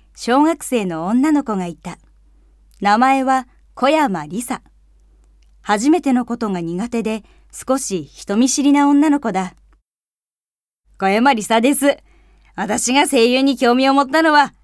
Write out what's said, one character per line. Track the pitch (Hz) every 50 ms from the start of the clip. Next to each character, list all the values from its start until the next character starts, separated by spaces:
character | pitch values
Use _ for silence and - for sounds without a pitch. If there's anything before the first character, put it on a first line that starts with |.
| _ _ _
小 | - - 233 240 277 294
学 | 320 339 - -
生 | - 262 233 202
の | 185 165 160 165
女 | 185 226 247 269 320
の | 302 294 277
子 | 226 214
が | 190 180
い | 170 165
た。 | - - 180 165 - _ _ _ _ _ _ _ _ _ _ _ _ _ _ _ -
名 | 190 202 208 220
前 | 254 269 269 269 262
は | 262 262 262 247 _ _ _ _ _ _
小 | - 247 277
山 | 285 320 294 240 190 160 147
理 | 151 175 220 240
沙。 | - 247 - _ _ _ _ _ _ _ _ _ _ _ _ _ _ _ _ _ _ _ _ _
初 | - 208 208 226 285
め | 320 349
て | - 277 254
の | 247 240
こ | - 240
と | 233 233 208
が | 190 175
苦 | 170 165 170 180 208 240
手 | - 226 208
で、 | 220 220 220 - _ _ _ _ _ -
少 | - - - 262 269
し | - - 196 175 147
人 | - _ - - - 202
見 | 220 254 254
知 | - - 262
り | 285 277
な | 285 285 285
女 | 285 285 294 311
の | 285 285
子 | - 226
だ。 | 185 185 190 185 - _ _ _ _ _ _ _ _ _ _ _ _ _ _ _ _ _ _ _ _ _ _ _ _ _ _ _ _ -
「小 | 196 190
山 | 196 220 240 285 269
理 | 220 196
沙 | - 226 233
で | 233 277 285
す。 | - 269 285 269 - _ _ _ _ _ _ _ _ _ _ -
私 | - 196 - - - - 233 254
が | 277 339
声 | - 277 247 226
優 | 247 247 262 269
に | 277 262
興 | - 262 240 240
味 | 254 262 269
を | 277
持 | 277 285
っ | 269
た | 262 320 320
の | 320 302
は | 294 277 - - _